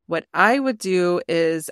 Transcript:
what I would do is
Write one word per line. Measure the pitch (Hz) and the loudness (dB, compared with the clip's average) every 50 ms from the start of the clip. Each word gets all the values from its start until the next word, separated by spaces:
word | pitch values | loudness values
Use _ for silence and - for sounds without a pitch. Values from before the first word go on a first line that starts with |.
| _ | _
what | - 165 160 - _ | -6 -6 -6 -6 _
I | - 156 185 214 247 277 | 0 2 4 4 4 2
would | 269 262 233 214 | 0 -2 -4 -4
do | - 190 185 180 180 175 175 170 - | -2 -2 0 2 2 2 0 -2 -2
is | - 170 165 165 160 165 160 156 - | -2 0 0 0 0 -2 -4 -6 -10